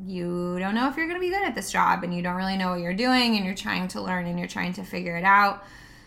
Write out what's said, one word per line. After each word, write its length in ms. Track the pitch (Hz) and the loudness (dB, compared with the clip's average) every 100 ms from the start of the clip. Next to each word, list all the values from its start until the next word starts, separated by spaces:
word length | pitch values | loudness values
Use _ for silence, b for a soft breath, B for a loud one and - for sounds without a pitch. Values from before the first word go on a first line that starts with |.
| 190 | -8
you 500 | 185 175 175 175 180 | -4 -2 -2 -2 -2
don't 160 | 190 | -2
know 140 | 220 269 | 0 0
if 80 | 269 | 0
you're 100 | 330 | -2
gonna 140 | 359 | -2
be 80 | 359 | 0
good 160 | 392 | 0
at 100 | 381 | 0
this 160 | 220 - | -2 -4
job 320 | - 180 180 | 2 2 2
and 140 | 175 175 | 0 -2
you 60 | |
don't 120 | 180 | -2
really 220 | 180 190 190 | -2 -2 0
know 140 | 185 | 0
what 100 | 180 | -2
you're 140 | 170 | -2
doing 420 | 185 254 254 233 214 | 0 4 4 4 2
and 80 | |
you're 100 | 185 | 0
trying 320 | 190 208 180 185 | -4 -4 -2 -4
to 120 | 208 | -4
learn 260 | 190 180 175 | -4 -2 -2
and 120 | 175 | -4
you're 100 | 180 | -4
trying 240 | 208 180 | -4 -4
to 100 | 185 | -4
figure 340 | 180 180 180 170 | -6 -6 -4 2
it 80 | |
out 380 | 190 202 202 - B B B B | 6 8 6 2 B B B B